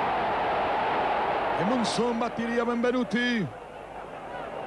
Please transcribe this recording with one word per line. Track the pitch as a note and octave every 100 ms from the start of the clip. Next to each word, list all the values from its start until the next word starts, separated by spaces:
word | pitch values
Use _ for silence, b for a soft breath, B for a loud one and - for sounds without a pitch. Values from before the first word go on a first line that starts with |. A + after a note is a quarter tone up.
| - - D3 - - - - - - - - - - - - -
De | F3+
Monzón | B3+ G#3 - A#3+ A#3
batiría | A#3 A#3 A#3 A#3+
a | A#3
Benvenuti. | A#3+ B3 B3+ A#3+ A#3+ B3 A#3 C#3+ - - - - - - - - - - -